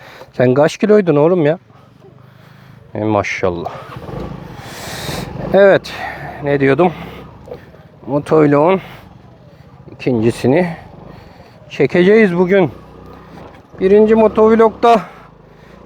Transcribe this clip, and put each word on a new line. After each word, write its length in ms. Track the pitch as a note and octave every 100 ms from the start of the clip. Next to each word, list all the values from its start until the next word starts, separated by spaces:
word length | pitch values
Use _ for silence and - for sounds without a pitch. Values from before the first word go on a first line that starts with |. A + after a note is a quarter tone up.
| - - -
Sen 220 | - B2+
kaç 220 | B2+ D#3 -
kiloydun 400 | G3+ G#3+ F3 D3
oğlum 300 | D#3 F#3 D3
ya? 120 | E3+ _ - - _ - - - _ - - - - -
Ey 100 | G#2+
maşallah. 680 | G#2+ G#2+ G2 - F#2+ E2+ D#2+ - - - - - - - - - - - - - - - - - -
Evet, 400 | F#3+ G3+ E3 - - - - - -
ne 160 | C#3+ C#3+
diyordum? 320 | C3+ C3+ F3+ D#3 - - - - - - - - - - -
Motovlogun 720 | C#3+ C#3+ D#3 D3+ C#3+ D#3+ F#3+ - - - - - - - - - - -
ikincisini 760 | - - A#2+ A2+ - A#2 D3 F3+ E3 - - - - - - - - -
çekeceğiz 640 | - C#3 F3 F3+ A3 G#3 E3+
bugün. 340 | F3+ G3 D#3+ - - - - - - - - - _ -
Birinci 340 | F#3+ G#3 G#3+
motovlogda 880 | A3 G#3+ G#3+ A3 A3+ A3 A3 A#3+ A3+ E3+ - - - - - - -